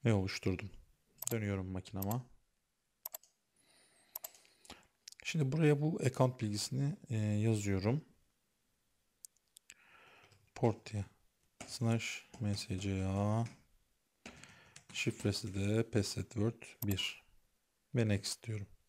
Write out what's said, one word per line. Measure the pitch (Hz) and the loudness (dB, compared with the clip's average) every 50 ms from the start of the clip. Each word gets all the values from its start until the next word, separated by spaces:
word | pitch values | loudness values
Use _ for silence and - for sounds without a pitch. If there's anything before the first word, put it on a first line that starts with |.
| - | 4
Ve | 123 110 | 4 4
oluşturdum. | 98 92 98 - - - - 92 92 104 98 - - - _ _ _ _ _ _ _ - - | 4 2 0 -4 -2 0 0 0 0 -4 -10 -12 -16 -20 _ _ _ _ _ _ _ -4 -4
Dönüyorum | 120 113 107 101 101 95 92 | -2 -2 0 -2 -2 -2 -2
makinama. | 92 92 92 - - - 95 98 98 110 127 127 - - _ _ _ _ _ _ _ _ _ _ _ _ _ _ - - - - _ _ _ _ _ _ _ _ _ _ _ _ _ _ _ _ _ _ - - - - - _ - _ _ _ - - - _ _ _ _ _ - - _ - | -4 -6 -6 -8 -8 -6 -4 -2 -2 -2 -4 -4 -10 -20 _ _ _ _ _ _ _ _ _ _ _ _ _ _ -18 -18 -18 -20 _ _ _ _ _ _ _ _ _ _ _ _ _ _ _ _ _ _ -16 -16 -16 -20 -20 _ -20 _ _ _ -20 -20 -20 _ _ _ _ _ -20 -20 _ -8
Şimdi | - - 165 147 135 | -4 0 2 2 2
buraya | 139 160 165 147 147 143 | 4 6 6 6 6 6
bu | 147 156 175 - - | 4 0 0 2 0
account | 127 - - 131 127 127 - | 0 4 4 4 4 4 0
bilgisini, | 117 107 104 107 - - 127 127 139 143 196 - - - | -2 -2 -2 -2 -4 -2 -2 0 0 0 -2 -4 -6 -4
e, | 120 | -2
yazıyorum. | 110 107 107 104 104 107 113 113 107 104 101 98 95 95 107 123 156 - - _ _ _ _ _ _ _ _ _ _ _ _ _ _ _ _ _ _ _ _ _ _ _ - _ _ _ _ _ - _ _ - _ - - - - - - - - - - - _ _ _ _ | 0 2 2 2 4 4 4 4 4 2 0 0 2 2 2 0 0 -2 -8 _ _ _ _ _ _ _ _ _ _ _ _ _ _ _ _ _ _ _ _ _ _ _ -20 _ _ _ _ _ -20 _ _ -20 _ -20 -20 -20 -20 -20 -20 -20 -20 -20 -20 -20 _ _ _ _
Portia | - - 117 104 - - - - 104 98 - _ _ _ _ _ _ _ _ _ _ - | 2 2 4 2 2 -6 -6 -4 -4 -4 -6 _ _ _ _ _ _ _ _ _ _ -14
slash | - - - 120 117 117 113 - - - - - - - - | -12 -6 0 2 2 2 2 0 -4 -8 -8 -12 -16 -10 -4
M | 117 104 101 | -2 -2 -2
S | 101 - - - 92 | -2 -4 -6 -6 -4
C | 95 98 98 95 95 | -2 -2 -2 0 0
A. | 95 95 98 101 104 107 113 117 117 - - _ _ _ _ _ _ _ _ _ _ _ _ _ - - - - - - - - - - - _ _ - | 0 0 0 2 2 2 0 0 -2 -6 -16 _ _ _ _ _ _ _ _ _ _ _ _ _ -20 -18 -18 -20 -20 -20 -20 -20 -20 -20 -20 _ _ -6
Şifresi | - - 120 107 - - 107 98 - - 107 95 | -2 -2 -2 -2 0 0 0 0 0 -4 -4 -4
de | 98 98 101 107 110 117 - | -2 0 2 2 2 2 2
password | - 110 98 - - 101 95 - - 101 101 117 117 - - - - _ - | 2 0 0 2 -4 -6 -8 -6 -2 0 0 0 -2 -4 -16 -20 -12 _ -2
bir. | 101 98 90 - - - - _ _ _ - _ _ _ _ _ _ _ _ _ _ - | -2 -2 -2 -2 -4 -6 -10 _ _ _ -20 _ _ _ _ _ _ _ _ _ _ 0
Ve | 123 113 | 0 2
next | 107 104 101 - - - - - | 2 2 0 0 -4 -8 -8 -8
diyorum. | 117 110 104 98 - - _ _ | -8 -8 -8 -8 -12 -16 _ _